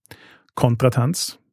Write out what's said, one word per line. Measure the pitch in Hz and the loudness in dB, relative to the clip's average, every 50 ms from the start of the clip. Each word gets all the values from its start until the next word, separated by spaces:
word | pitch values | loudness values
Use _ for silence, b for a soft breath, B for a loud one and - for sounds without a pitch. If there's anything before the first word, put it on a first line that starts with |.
| _ B B B B B B B B B B | _ B B B B B B B B B B
Kontratanz. | - - 123 120 110 135 127 107 127 120 139 180 - - - - - _ _ | 0 0 0 2 2 2 0 2 2 0 -2 -2 -4 -8 -10 -12 -14 _ _